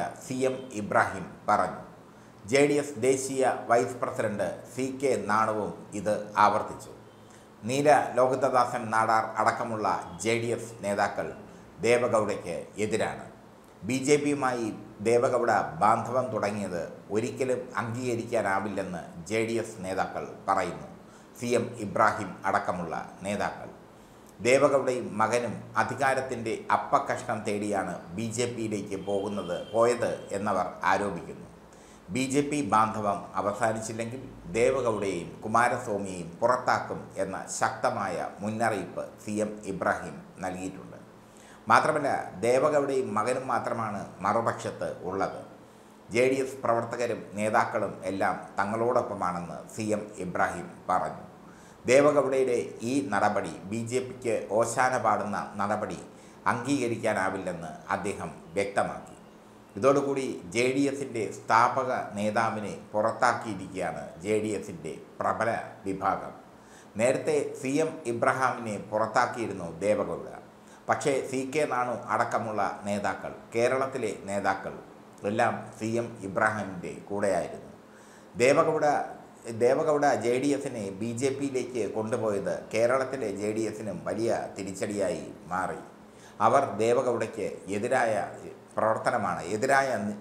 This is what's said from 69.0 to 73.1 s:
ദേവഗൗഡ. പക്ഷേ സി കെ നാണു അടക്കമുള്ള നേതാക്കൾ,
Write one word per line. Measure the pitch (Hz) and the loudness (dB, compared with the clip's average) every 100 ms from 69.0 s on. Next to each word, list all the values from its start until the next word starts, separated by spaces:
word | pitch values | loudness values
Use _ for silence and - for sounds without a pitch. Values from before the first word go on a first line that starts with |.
| 107 131 120 120 104 95 85 82 101 | 2 2 2 0 -6 -6 -8 -2 2
ദേവഗൗഡ. | 104 87 80 - - - - - - - | 2 0 -4 -8 -14 -18 -20 -20 -12 -2
പക്ഷേ | 113 151 135 - | 0 2 0 0
സി | 131 135 | -4 -2
കെ | 151 143 | 0 0
നാണു | 127 123 110 - | 0 -2 -4 -2
അടക്കമുള്ള | 110 113 120 110 107 92 - 101 | 0 2 0 -2 -2 -2 -2 -4
നേതാക്കൾ, | 101 98 | -2 -2